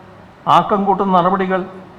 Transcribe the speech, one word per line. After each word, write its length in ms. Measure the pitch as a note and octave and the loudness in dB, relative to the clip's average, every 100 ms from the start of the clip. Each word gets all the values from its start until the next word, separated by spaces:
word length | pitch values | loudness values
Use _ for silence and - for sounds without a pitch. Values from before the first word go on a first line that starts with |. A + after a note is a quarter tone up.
| - - - - - D#3 | -20 -20 -20 -14 2 2
ആക്കം 240 | F3 G#3 G3 | 2 -2 0
കൂട്ടുന്ന 260 | F#3+ G3 F#3 | -2 0 2
നടപടികൾ 440 | F3 F#3+ F#3+ F#3+ F#3 - - | 2 0 -2 -4 -6 -14 -20